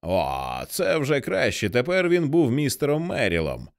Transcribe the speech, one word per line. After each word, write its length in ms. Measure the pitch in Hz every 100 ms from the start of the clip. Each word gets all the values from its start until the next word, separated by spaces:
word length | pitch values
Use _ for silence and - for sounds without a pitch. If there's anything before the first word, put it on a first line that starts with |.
О, 600 | 82 92 69 67 65 62 -
це 280 | - 185 165
вже 240 | 139 147
краще, 480 | - 190 131 - 104
тепер 400 | 120 135 180 175
він 200 | 175 156
був 220 | 165 143
містером 520 | 127 147 - 147 147
Мерілом. 680 | 170 185 107 85 78 62 62